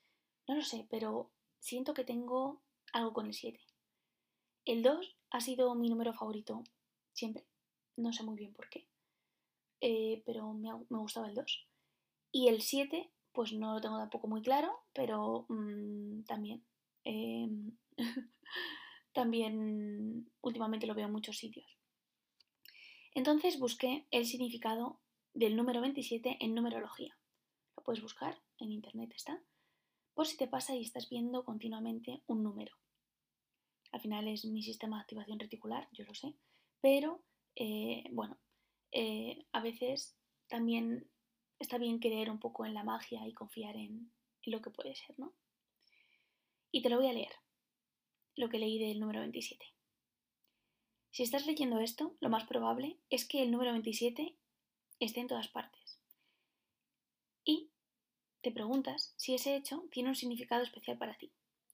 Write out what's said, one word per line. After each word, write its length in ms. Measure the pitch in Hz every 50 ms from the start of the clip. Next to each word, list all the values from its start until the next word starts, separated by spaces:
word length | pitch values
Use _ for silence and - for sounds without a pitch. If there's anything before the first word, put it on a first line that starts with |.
| _ _ _ _ _ _ _ _ _ -
No 80 | 269
lo 60 | 302 294
sé, 260 | - - 226 220 -
pero 400 | - 220 220 214 214 233 - - _ _ _ _ _ _
siento 340 | - - 240 247 262 285 294
que 80 | 277 254
tengo 600 | - 240 240 240 247 247 254 262 277 294 - _ _ _ _ _ - -
algo 200 | 233 233 226 220
con 140 | 233 214
el 80 | 214 214
siete. 260 | - - 226 - - - - _ _ _ _ _ _ _ _ _ _ _ _ _ _ _ _ _ _ _
El 180 | - 233 233 226
dos 340 | 254 294 339 370 - - _ _ _
ha 100 | - 247
sido 320 | 233 247 254 240 254 247 240
mi 120 | 240 233 233
número 260 | 233 226 233 233 226
favorito 500 | - 220 220 214 214 214 - 220 226 - - - _ _ _ _ _ _ _ _
siempre. 340 | - - 226 220 - - _ _ _ _ _ _ _ _ _ _
No 160 | - 233 233 233
sé 120 | 233 226
muy 120 | 220 220
bien 160 | 202 208 202 208
por 140 | - - -
qué. 200 | - - - _ _ _ _ _ _ _ _ _ _ _ _ _ _ _ _ _ _ _
Eh, 440 | - 247 226 220 220 220 220 220 -
pero 260 | - 226 220 214 214 214
me 180 | 214 214 220
ha, 60 | 220 226 233 233
me 100 | 240 220
gustaba 300 | 214 208 - 226 226 208
el 80 | 202
dos. 340 | 220 285 - - - - _ _ _ _ _ _ _ _ _ _ _ _ _ -
Y 160 | 277 254 247
el 140 | 226 214 220
siete, 480 | - - 277 277 277 - 330 - - _ _ _ _ _
pues 200 | - 233 220 220
no 220 | 214 220 220 220
lo 60 | 220
tengo 180 | 220 220 220 220
tampoco 300 | 220 214 - 226 - 220
muy 140 | 214 220 214
claro, 420 | 240 262 277 302 349 453 480 - _ _
pero, 540 | - 262 226 220 214 208 214 226 233 233 -
mm, 720 | 233 220 214 208 208 208 208 208 208 208 208 208 208 214 220
también. 400 | - 220 214 208 208 226 233 233 _ _ _ _ _ _ _ _
Em, 720 | - 220 220 226 226 226 233 233 226 214 208 208 214 226 - _ _ _ -
<laughs> 340 | 240 233 233 262 - - _ _ _ - - 370 359 330 302 - - - - - - _ _
también 1160 | - 247 233 226 233 226 220 220 220 220 214 214 214 208 208 208 208 214 214 226 233 233 - _ _
últimamente 460 | - 254 233 233 226 220 220 220 220
lo 80 | 220 214
veo 120 | 214 208
en 60 | 208 208
muchos 260 | 214 214 - 214 -
sitios. 380 | - 220 220 - - - - _ _ _ _ _ _ _ _ _ _ _ _ _ _ _ _ _ _ - - - - - - - - - -
Entonces 440 | 277 254 302 302 302 302 359 320 269
busqué 480 | 262 240 233 - - 254 262 302 - -
el 160 | - 247 240
significado 720 | 233 - 247 254 240 233 233 - 226 220 226 233 247 - - _ _ _ _ _ _ -
del 220 | - 226 214 214
número 240 | 220 240 247 240 240
veintisiete 560 | 240 269 277 285 - - 240 233 233 254 247 -
en 140 | - 220 220
numerología. 640 | 233 233 240 226 226 214 214 - - - - - _ _ _ _ _ _ _ _ _ _ _ _
Lo 60 | - -
puedes 200 | - 117 220 220
buscar, 380 | 220 - - - - - - - _ _ -
en 120 | 240 214
internet 420 | 214 214 214 - - 226 226 226 226
está. 280 | - - - 302 359 - _ _ _ _ _ _ _ _ _ _ _ _ _ _
Por 120 | - 311
si 100 | 311 -
te 100 | - 269
pasa 280 | 247 269 262 254 - 269
y 60 | 247 226
estás 260 | 220 - 254 233 -
viendo 360 | 247 240 233 240 247 254 247
continuamente 800 | 247 226 220 220 226 220 220 226 226 226 226 233 247 247 - -
un 160 | - 233 220 214
número. 340 | 214 202 208 214 - - _ _ _ _ _ _ _ _ _ _ _ _ _ _ _ _ _ _ _ _ _ _ -
Al 100 | - 233
final 280 | - 220 208 208 214 214
es 160 | 214 214 220
mi 180 | 220 220 220 214
sistema 340 | 214 220 - - 220 214
de 60 | 214 208
activación 380 | - 220 214 208 208 214 214
reticular, 480 | 214 214 - 220 - 214 226 - - - -
yo 120 | - 208
lo 100 | - 208
sé. 200 | - - 277 302 - _ _ _ _ _ _ _ _
Pero, 440 | - 269 269 277 285 302 339 359 - _ _ _ _ _ _
eh, 480 | - 233 214 214 214 214 226 226 233 233 240 240
bueno, 260 | 233 220 208 214 - _ _ _ _ _ _ _ _ _ _ -
eh, 540 | - 226 220 220 214 220 233 - - - - -
a 80 | 220
veces 560 | 220 233 226 226 247 247 269 277 - - - _ _ _ _ _ _ _
también 640 | - 233 233 233 233 226 233 233 233 254 - - _ _ _ _ _ _ _ _ _ _
está 180 | - - 247 247
bien 200 | 240 240 233 233
creer 320 | 233 233 220 220 220 220
un 100 | 214 214
poco 240 | 226 233 233 - 226
en 100 | 220 214
la 80 | 208 208
magia 440 | 214 220 226 - - 233 226 220 -
y 60 | -
confiar 420 | - 113 104 - 117 107 104 107
en, 360 | 110 107 101 107 110 - - _ _ _ _ _ _ -
en 100 | - 226
lo 80 | 226
que 100 | 226 -
puede 260 | - - - 269 269
ser, 200 | - - - - -
¿no? 160 | 262 330 - _ _ _ _ _ _ _ _ _ _ _ _ _ _ _ _ _ _ _ _ _ _ _ _ _ _ _ -
Y 100 | 262 214
te 60 | 240
lo 80 | 240
voy 120 | 240 269 269
a 40 | 240
leer, 200 | 226 - - - - _ _ _ _ _ _ _ _ _ _ _ _ _ _ _ _ _ _ _
lo 140 | - 247 226
que 100 | 233 220
leí 200 | 220 220 220 220
del 200 | 220 214 214 214
número 220 | 214 214 214 214
veintisiete. 460 | 220 226 - - 226 - - - - - - _ _ _ _ _ _ _ _ _ _ _ _ _ _ _ _ _ _ _ _ _ _ _ _ _ _ _
Si 120 | - - 247
estás 240 | 233 - 277 285
leyendo 340 | 294 311 302 285 254 233 226
esto, 360 | 220 226 - - 302 339 - -
lo 100 | - 247
más 160 | 226 220 233
probable 520 | - - 240 226 226 233 247 262 302 339 - _ _
es 160 | - 247 240
que 160 | - - 285 262
el 80 | 240
número 220 | 233 240 254 247 240
veintisiete 640 | 226 220 226 220 - 233 240 240 233 302 359 - _ _ _ _ _ _ _ _ _ _ _ - _
esté 200 | 240 220 220 240
en 80 | 240 247
todas 200 | 254 226 220 220
partes. 520 | - 247 - - - - _ - - - _ _ _ _ _ _ _ _ _ _ _ _ _ _ _ _ _ _ _ _ _ _ _ _ _ _ _ _ _
Y 260 | - 302 349 - - _ _ _ _ _ _ _ _ _ _ _ _ _ _ -
te 100 | 247 226
preguntas 600 | 233 214 214 254 269 269 - - 302 - - -
si 180 | - - - 254
ese 220 | 247 - 277 277
hecho 300 | 277 277 - 269 311 370 330
tiene 180 | - 247 247 262
un 60 | 269
significado 480 | 269 - 247 240 233 - - 240 233 247
especial 360 | 240 - - - - 240 233
para 200 | 233 226 214 -
ti. 140 | - - - _ _ _ _ _ _ _